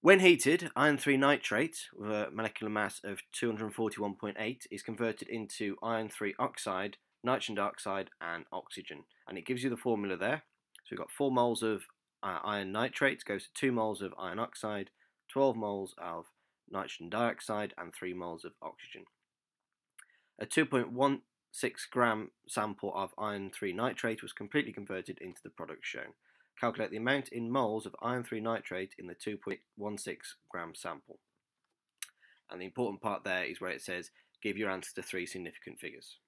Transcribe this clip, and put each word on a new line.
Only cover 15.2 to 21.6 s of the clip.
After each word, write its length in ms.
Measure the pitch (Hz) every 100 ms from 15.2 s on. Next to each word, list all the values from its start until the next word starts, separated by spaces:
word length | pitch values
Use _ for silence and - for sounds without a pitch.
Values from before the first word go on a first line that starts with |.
| _
twelve 260 | - 139 113
moles 380 | 104 101 95 -
of 280 | 87 85 85 _ _ _ _
nitrogen 400 | 98 - - 82
dioxide, 640 | 107 117 - - 104 104 -
and 160 | 87
three 200 | - 92
moles 300 | 90 87 82
of 100 | - -
oxygen. 440 | 82 - - - - _ _ _ _ _ _ _ _ - - _ _ -
A 60 | 110
two 200 | - 156
point 260 | 135 120
one 300 | 123 139 139 - _ _
six 380 | -